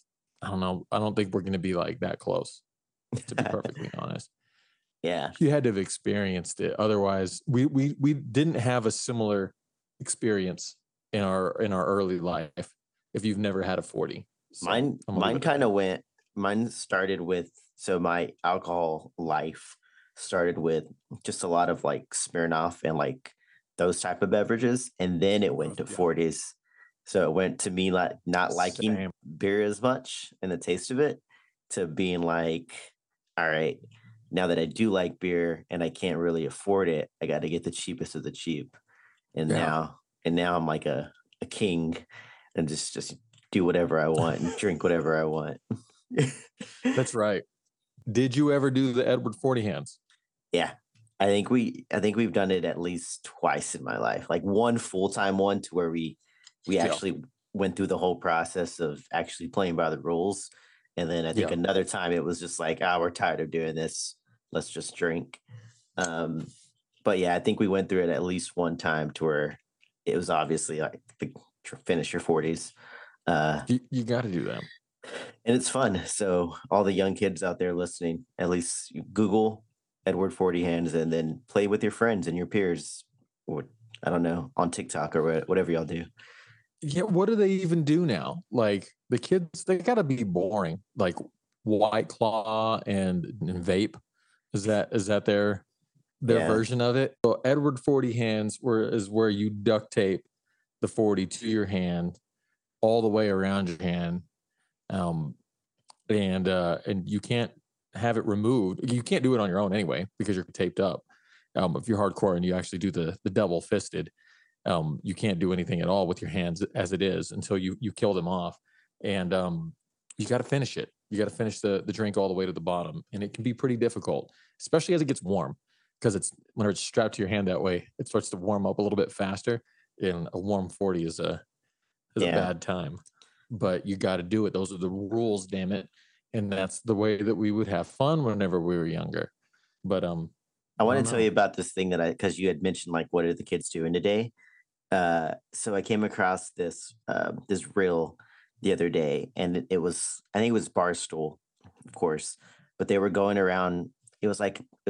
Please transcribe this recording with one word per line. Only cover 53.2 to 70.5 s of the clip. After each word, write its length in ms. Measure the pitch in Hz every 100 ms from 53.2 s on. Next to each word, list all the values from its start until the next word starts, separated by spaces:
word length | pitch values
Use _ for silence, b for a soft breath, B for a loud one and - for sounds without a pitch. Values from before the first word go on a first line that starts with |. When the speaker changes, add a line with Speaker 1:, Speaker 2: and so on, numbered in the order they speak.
Speaker 2:
twice 500 | - - 82 71 -
in 80 | -
my 160 | 67 57
life. 320 | 57 52 -
Like, 120 | 85
one 360 | 101 98 120 117
full-time 580 | - 92 95 110 98 98
one 240 | 98 101
to 80 | -
where 160 | 87 82
we, 260 | 82 80 - b b b b -
we 100 | 92
Speaker 1:
Yeah. 80 |
Speaker 2:
actually 380 | 85 - 95 76 69 _ _
went 220 | 98 95
through 140 | 85 95
the 100 | 87
whole 180 | 90 87
process 640 | 92 82 82 92 85 -
of 240 | 78 71 -
actually 360 | 85 - - 85
playing 260 | 104 92
by 160 | 82 80
the 80 | 76
rules. 500 | 73 85 98 98 - b b b b -
And 140 | 82
then 160 | 85 82
I 60 |
think 180 | 80 -
Speaker 1:
Yeah. 40 |
Speaker 2:
another 280 | 87 95 95
time 280 | 90 104 87
it 120 | 87
was 140 | 78 85
just 220 | 85 -
like, 180 | 80 82
"Ah, 180 | 92 87
we're 100 | 87
tired 300 | - 90 78
of 100 | 78
doing 240 | 82 80
this. 420 | 78 80 - - - _ _ _
Let's 180 | 80 -
just 240 | 80 - -
drink." 440 | 85 82 - - - B B B B -
Um, 500 | 87 82 80 78 - - _ _ _ _
but 140 | 110 92
yeah, 160 | 90
I 60 | 87
think 180 | 113 104
we 80 | 101
went 200 | 95 95
through 160 | 92
it 60 | 85
at 120 | 71
least 340 | 90 90 - -
one 200 | 85 82
time 340 | 85 78 73
to 120 | -
where 340 | 78 73 73 76 _ _ _ _ -
it 100 | 87
was 140 | 90
obviously, 500 | 80 73